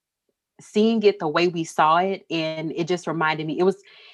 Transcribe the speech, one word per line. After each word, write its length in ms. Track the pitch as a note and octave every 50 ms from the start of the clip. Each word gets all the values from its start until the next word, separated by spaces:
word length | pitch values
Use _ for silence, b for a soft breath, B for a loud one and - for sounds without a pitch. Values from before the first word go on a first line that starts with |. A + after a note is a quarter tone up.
| _ _ _ _ _ _ _ _ _ _ _ -
seeing 420 | - - - G#3+ G#3+ A3+ A3+ A3+ G3+
it 160 | G3+ G3 G3+
the 80 | F#3
way 200 | D#3 D3 E3+ F3
we 160 | F3+ E3+ E3+ D#3+
saw 340 | - - - D#3+ D#3 D#3+
it, 280 | F3 F#3 G3 G3 - _ -
and 420 | E3 E3 D#3+ D#3 - D#3+ D#3+ D#3+ -
it 120 | E3 E3+
just 200 | D#3+ F3+ F3 -
reminded 400 | F3 D#3 E3 D#3+ D#3 D#3+ D#3 D#3
me, 120 | D#3 D3+ -
it 40 | F3+
was, 180 | F#3+ F#3+ - B B B B B B